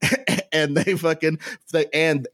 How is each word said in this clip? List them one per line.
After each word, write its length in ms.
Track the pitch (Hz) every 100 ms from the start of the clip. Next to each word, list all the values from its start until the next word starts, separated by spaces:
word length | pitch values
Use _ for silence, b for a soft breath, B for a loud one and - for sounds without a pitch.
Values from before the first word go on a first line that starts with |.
<laughs> 520 | - 262 - - -
and 240 | 156 151 147
they 200 | - 180
fucking, 440 | 160 160 160 160 B B -
they, 140 | 160 151
and 360 | 147 160 147 123